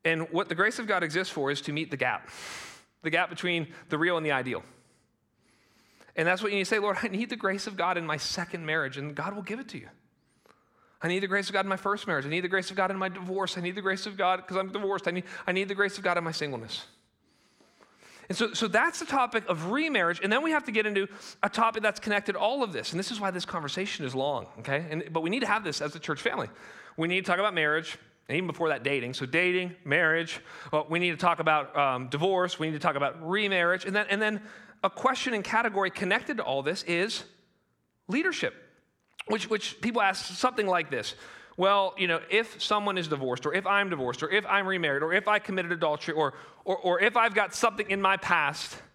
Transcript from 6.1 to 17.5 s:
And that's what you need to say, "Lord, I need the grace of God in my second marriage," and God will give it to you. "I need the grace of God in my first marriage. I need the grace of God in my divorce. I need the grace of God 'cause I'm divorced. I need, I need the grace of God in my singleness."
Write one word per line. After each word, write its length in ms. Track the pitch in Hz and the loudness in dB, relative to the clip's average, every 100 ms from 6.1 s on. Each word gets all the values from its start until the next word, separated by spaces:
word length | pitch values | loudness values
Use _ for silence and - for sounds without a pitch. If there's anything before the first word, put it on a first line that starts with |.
| - | 0
And 100 | 165 | 2
that's 160 | 185 | 2
what 80 | 214 | 0
you 60 | 202 | 0
need 80 | |
to 60 | 185 | 0
say, 80 | 220 | 0
"Lord, 180 | 202 190 | 2 0
I 60 | 226 | -2
need 200 | 190 240 | -2 -4
the 80 | 233 | -2
grace 300 | 196 196 208 | -2 -2 -6
of 100 | 190 | -2
God 220 | 175 175 | 0 0
in 80 | 165 | 0
my 100 | 151 | -2
second 480 | - - 170 175 | -2 -4 -6 -6
marriage," 320 | 156 160 135 135 | -2 0 -2 -4
and 180 | 147 | -8
God 200 | 147 170 | -6 -6
will 80 | 202 | -6
give 180 | 185 226 | -8 -10
it 80 | 269 | -10
to 80 | 127 | -14
you. 120 | - - _ _ _ _ _ _ _ _ _ _ | -16 -20 _ _ _ _ _ _ _ _ _ _
"I 60 | 165 | 0
need 120 | 185 | 0
the 80 | 196 | 2
grace 200 | 202 196 | 0 2
of 40 | |
God 140 | 196 196 | 0 0
in 20 | |
my 80 | 190 | 0
first 300 | 196 208 - | 0 -2 0
marriage. 180 | 151 | -2
I 60 | 139 | 0
need 100 | 165 | -2
the 80 | 180 | 0
grace 220 | 190 180 | 0 0
of 60 | 190 | 0
God 120 | 185 | 0
in 60 | 190 | 0
my 140 | 190 | -4
divorce. 480 | 185 185 190 180 185 | -4 -6 -2 -2 -2
I 20 | |
need 140 | 175 | -4
the 80 | 190 | -2
grace 240 | 190 190 208 | -2 -2 -6
of 100 | 190 | 0
God 300 | 185 185 185 | 2 2 0
'cause 100 | 190 | -4
I'm 160 | 190 | -2
divorced. 340 | 196 196 196 180 | -2 -2 0 0
I 20 | |
need, 140 | 180 175 - - | -2 -6 -6 -2
I 60 | |
need 160 | 180 196 | 0 0
the 60 | |
grace 240 | 196 202 196 | 0 0 0
of 60 | |
God 120 | 185 175 | 0 0
in 80 | |
my 80 | 165 | 0
singleness." 540 | 156 147 123 110 - - _ _ _ _ _ _ | -4 -4 -6 -8 -12 -12 _ _ _ _ _ _